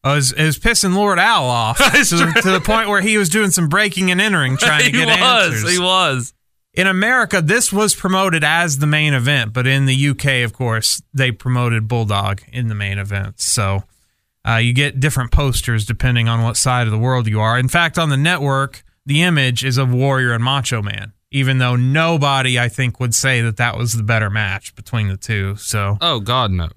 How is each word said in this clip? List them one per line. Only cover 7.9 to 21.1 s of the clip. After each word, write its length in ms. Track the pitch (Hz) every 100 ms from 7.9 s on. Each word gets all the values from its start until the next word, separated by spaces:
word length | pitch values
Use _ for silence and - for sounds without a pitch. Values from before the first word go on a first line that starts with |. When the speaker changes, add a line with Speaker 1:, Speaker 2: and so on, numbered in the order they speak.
| -
Speaker 1:
promoted 480 | 190 190 190 165
as 360 | 147 165 175 135
the 80 | 147
main 260 | 151 151
event, 400 | 135 120 143 107
but 120 | 120 123
in 200 | 135 135
the 100 | 131
U 180 | 143 135
K, 280 | 143 127
of 100 | 120
course, 480 | - 123 113 - - _
they 180 | 135 131
promoted 560 | 110 123 123 120 113 107
Bulldog 540 | 120 107 101 101 101 -
in 160 | 123 117
the 80 | 104
main 220 | 101 98
event. 420 | 98 101 98 -
So, 440 | - - 98 98 - _ _ _ _ _ -
uh, 120 | 113
you 160 | 117
get 260 | 123 143 131
different 320 | 147 135 120
posters 540 | - 139 120 - 113 104
depending 420 | 107 127 120 113
on 160 | 117
what 140 | 117 -
side 280 | 135 123 113
of 60 |
the 60 | 107
world 280 | 123 127 110
you 120 | 107
are. 180 | 110 120
In 120 | 127
fact, 280 | 170 165 160
on 120 | 160
the 80 | 139
network, 680 | 156 175 139 135 135 - _ _ 139
the 160 | 147
image 420 | 175 156 131 120
is 140 | 131 127
of 160 | 131
Warrior 400 | 123 139 131 123
and 100 | 117
Macho 380 | 120 139 123 117
Man, 320 | 104 101 101